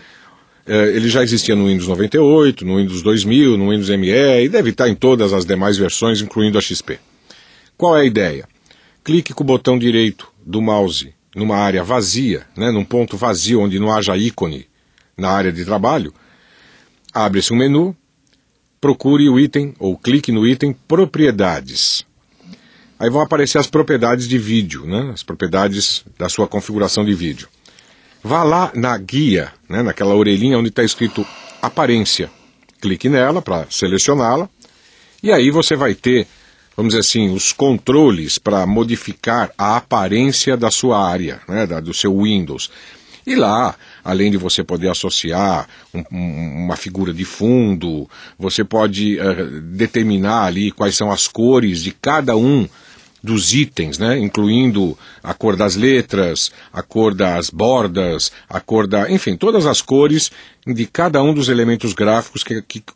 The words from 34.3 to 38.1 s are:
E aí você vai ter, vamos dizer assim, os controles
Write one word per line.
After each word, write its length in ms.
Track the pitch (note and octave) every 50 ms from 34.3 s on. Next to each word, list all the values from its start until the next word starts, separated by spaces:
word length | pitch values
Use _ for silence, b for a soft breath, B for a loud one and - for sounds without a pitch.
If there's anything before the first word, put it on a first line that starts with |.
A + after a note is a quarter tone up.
| B2+ D3+ F#3 - _ _ b b b b b b b b b b b b
E 120 | b G#3
aí 180 | G3+ C#3+ A#2+ C#3
você 240 | D3 E3 D#3 - D#3+
vai 200 | C3 C#3 A#2 F#2+
ter, 340 | - - B2 B2+ A#2 F2+ - b b b b b b b b b
vamos 140 | b A2 A2+
dizer 100 | G#2+ A2+
assim, 340 | G2+ - - A2+ G#2+ F#2+ F#2
os 180 | F#2+ - -
controles 840 | - - C#3+ C#3 B2 G2+ - - C3 D3+ D#3 C3